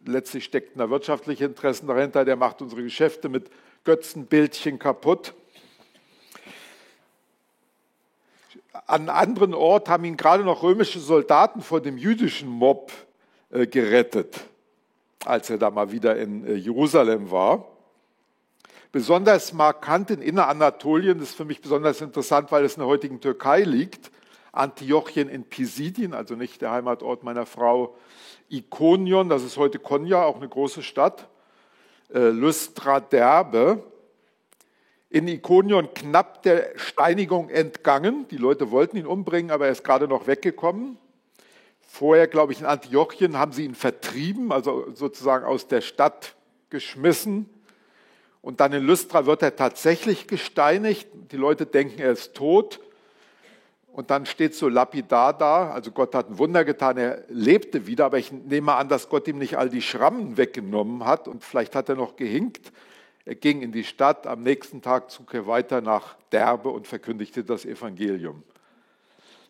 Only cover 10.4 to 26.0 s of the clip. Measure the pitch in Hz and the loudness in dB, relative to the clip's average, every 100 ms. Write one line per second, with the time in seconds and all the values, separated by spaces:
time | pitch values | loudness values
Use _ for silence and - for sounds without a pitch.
10.4 | 196 165 165 202 214 180 143 160 143 147 | 2 0 2 4 2 -2 2 2 6 4
11.4 | 214 233 - 160 143 131 175 220 208 - | 4 0 -4 -4 -4 -6 -2 0 -2 -4
12.4 | 139 120 127 - - - - _ _ _ | -8 2 4 4 -2 -20 -20 _ _ _
13.4 | _ 123 120 131 110 120 120 107 87 - | _ -2 0 0 4 4 4 -2 -6 -10
14.4 | - _ _ _ _ _ _ - - 120 | -20 _ _ _ _ _ _ -12 -4 -4
15.4 | - 113 107 104 101 113 113 113 107 104 | -2 -2 0 0 -4 -2 0 0 -4 -8
16.4 | - 104 95 120 151 160 113 110 98 92 | -6 -6 -4 0 4 4 4 2 0 2
17.4 | 95 175 - _ _ _ _ _ _ _ | 2 2 -2 _ _ _ _ _ _ _
18.4 | _ _ _ - _ 139 123 175 202 196 | _ _ _ -20 _ -4 2 4 6 4
19.4 | - 165 151 147 - 165 196 190 131 185 | 2 2 2 2 0 -2 0 -4 -2 0
20.4 | 143 147 151 143 143 156 190 175 139 - | 0 4 2 2 0 0 2 0 -2 -12
21.4 | 151 147 143 143 151 139 156 - 123 147 | -10 -10 -2 0 0 -2 -6 -6 0 0
22.4 | 147 151 143 156 127 143 143 127 139 127 | 2 2 0 -2 0 0 -2 -6 -6 -4
23.4 | 131 160 196 127 185 - - _ _ _ | 2 2 4 0 -2 -8 -20 _ _ _
24.4 | _ - 135 - 135 151 151 - 139 135 | _ -4 -4 -4 0 0 0 -4 -4 -6
25.4 | 117 - 123 123 151 190 | -12 -8 -8 -6 -8 -6